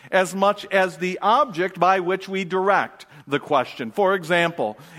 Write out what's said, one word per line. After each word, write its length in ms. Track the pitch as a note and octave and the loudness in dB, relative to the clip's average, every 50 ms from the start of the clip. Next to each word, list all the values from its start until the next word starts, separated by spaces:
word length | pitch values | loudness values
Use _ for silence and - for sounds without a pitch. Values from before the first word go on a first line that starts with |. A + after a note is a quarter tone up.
| - - | -8 0
as 240 | - F#3 F#3+ D#3+ F3+ | 0 2 2 0 0
much 300 | F#3+ G3 G3+ G3+ G3+ - - | 0 2 0 0 0 -4 -2
as 260 | F#3+ F#3+ F#3 F3+ D#3+ | 0 0 0 0 -2
the 220 | D#3+ F3+ F3+ F#3 - | -4 -6 -4 -4 -2
object 580 | - G3+ A#3 C#4 D4 B3+ E3+ D#3 F#3 F#3 - F3 | 0 2 2 2 2 0 -2 -4 -4 -4 -2 2
by 220 | F3 F#3 F#3+ G3 | 2 4 4 2
which 260 | F3 F3+ F#3+ F#3 - | 2 -2 -2 -4 -4
we 160 | F#3+ F#3+ F#3+ G3 | -6 -6 -6 -4
direct 640 | D#3+ F#3+ F#3+ F#3 G3+ G3 E3 A#2 - - - - - C#3+ D3 - | -2 -2 0 2 2 2 2 2 -2 -6 -16 -20 -20 -20 -18 -8
the 140 | - C#3 D3 | -4 -4 -4
question. 520 | - - D3+ C3 B2 - - - B2+ A2+ | -2 0 0 0 0 0 -6 -10 -10 -6
For 220 | - G#3 G3+ F#3 G3 | -2 0 2 2 2
example, 640 | F#3+ D#3+ D#3 F3+ F3 - - E3 - B2 G#2+ G#2+ - - - - | 0 0 0 0 2 2 0 0 -2 -6 -6 -6 -10 -18 -20 -18